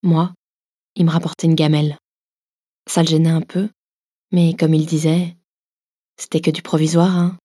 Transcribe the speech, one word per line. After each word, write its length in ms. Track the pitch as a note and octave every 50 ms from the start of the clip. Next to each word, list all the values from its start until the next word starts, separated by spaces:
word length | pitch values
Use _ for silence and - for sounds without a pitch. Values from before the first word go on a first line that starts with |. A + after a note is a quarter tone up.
| -
Moi, 300 | F3+ E3 D#3+ E3+ F3+ - _ _ _ _ _ _ _ _ _ _ _ _
il 100 | - E3+
me 60 | E3
rapportait 360 | D#3 E3+ E3 - - - -
une 80 | E3 D#3+
gamelle. 420 | D#3 D#3 D3+ D#3 D3+ D3 D3+ C#3+ - _ _ _ _ _ _ _ _ _ _ _ _ _ _ _ _ _
Ça 140 | - - F3
le 60 | E3
gênait 220 | D#3+ D#3+ D#3 E3 E3
un 120 | D#3+ D#3+
peu, 280 | - _ - F3+ G3 G#3+ _ _ _ _ _ _ _ _ _ _ _ _
mais 240 | - F3+ E3+ E3 D#3+
comme 180 | - E3 D#3 D#3+
il 120 | D#3 D#3
disait, 500 | D#3+ E3 D3+ D#3 D#3 D#3 F3 F3+ E3+ - _ _ _ _ _ _ _ _ _ _ _ _ _ _ _ _
c'était 240 | _ - - - D#3+
que 100 | E3 E3+
du 100 | D3+ -
provisoire, 540 | - - - D#3 D#3 D#3 E3 E3+ E3+ F#3+ F#3
hein. 220 | F3 F3 F3 F3+ - _